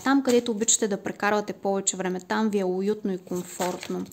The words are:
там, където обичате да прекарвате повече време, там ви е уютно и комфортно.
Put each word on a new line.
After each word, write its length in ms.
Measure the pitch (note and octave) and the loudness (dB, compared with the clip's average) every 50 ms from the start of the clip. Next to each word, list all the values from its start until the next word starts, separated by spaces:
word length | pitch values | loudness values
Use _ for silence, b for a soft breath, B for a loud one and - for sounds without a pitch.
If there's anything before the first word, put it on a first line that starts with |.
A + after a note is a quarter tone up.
| - | 2
там, 180 | C4+ C#4 C#4 | 4 4 4
където 280 | C4+ C4 A#3+ A#3+ A#3+ B3 | 4 6 4 4 4 2
обичате 380 | A3+ G3+ A3 - - - A3+ G#3 | -2 0 2 2 2 2 2 0
да 140 | G3 F#3+ | 0 -2
прекарвате 500 | - - F#3 - - G#3 G#3+ G#3 G#3 - | -4 -6 -6 -2 0 2 2 2 0 -2
повече 440 | F#3 - - G3 G3 G3 F#3+ F#3+ - | -6 -4 -2 0 0 0 0 -2 -2
време, 240 | F#3 F#3 F#3 F3+ F3+ | -2 -2 -2 -2 -4
там 300 | F3+ - G#3+ G#3+ A3 A3 | -4 -2 0 0 2 2
ви 80 | G3+ G#3 | 2 2
е 60 | F#3+ | 0
уютно 480 | F3+ F3+ F#3 G3 G3+ G#3+ G#3+ - G3+ | 0 0 0 0 0 -2 -2 -2 -4
и 60 | F#3 F3+ | -4 -4
комфортно. 840 | - - F3+ F3+ F3+ - - - F#3 F3+ F3+ F3+ - - F#3 F3+ F#3 - | -4 -6 -6 -6 -6 -6 -4 -4 -2 -2 -2 -4 -6 -6 -6 -6 -6 -8